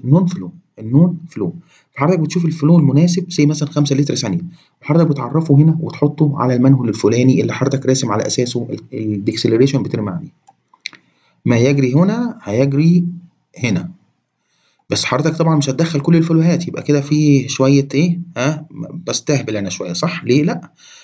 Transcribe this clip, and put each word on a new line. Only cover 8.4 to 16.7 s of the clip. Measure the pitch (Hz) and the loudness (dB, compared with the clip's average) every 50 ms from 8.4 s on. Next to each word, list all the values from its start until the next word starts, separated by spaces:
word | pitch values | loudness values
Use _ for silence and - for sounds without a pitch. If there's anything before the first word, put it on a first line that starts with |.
| 120 120 - 120 117 120 | -4 -2 -4 -6 -6 -6
ال-، | 117 110 - - 131 | -10 -12 -12 -12 -10
الديكسلريشن | 113 110 107 104 101 104 113 113 - - 113 113 113 131 139 - 131 101 | -8 -6 -4 -4 -4 -4 -4 -4 -2 0 0 2 4 2 2 2 -2 -4
بترمي | - - 110 107 101 | -4 -4 -4 -4 -6
عليه. | 90 82 - - - _ _ _ _ _ _ _ _ _ _ - - _ _ _ _ _ _ _ _ _ _ | -6 -8 -10 -12 -18 _ _ _ _ _ _ _ _ _ _ -20 -20 _ _ _ _ _ _ _ _ _ _
ما | 117 120 113 | 0 2 2
يجري | 120 135 147 139 135 123 127 | 2 2 2 2 0 2 2
هنا | 151 180 196 220 240 247 233 214 - - | 2 2 2 0 -2 -4 -6 -8 -10 -8
هيجري | 101 104 120 139 139 139 143 160 165 175 180 175 - - - - - _ _ _ _ _ - | -4 -2 0 0 0 2 2 2 4 4 2 2 -2 -6 -10 -16 -20 _ _ _ _ _ -8
هنا. | 117 117 98 85 - 87 - _ _ _ _ _ _ _ _ _ _ _ _ _ _ _ _ _ _ _ | -4 -4 -2 -4 -4 -8 -14 _ _ _ _ _ _ _ _ _ _ _ _ _ _ _ _ _ _ _
بس | - - - | -6 -4 -2
حضرتك | - 123 131 147 165 160 | -2 -2 0 0 -2 -2
طبعًا | - 165 160 160 | 0 0 0 2
مش | 147 139 139 | 0 0 -2
هتدخل | - - 165 165 156 143 | -2 -2 -2 -2 -2 -2
كل | 139 165 170 | 0 2 2
الفلوهات، | 165 160 170 165 160 160 170 175 175 175 | 2 2 2 2 2 2 2 0 0 -2
يبقى | - | -6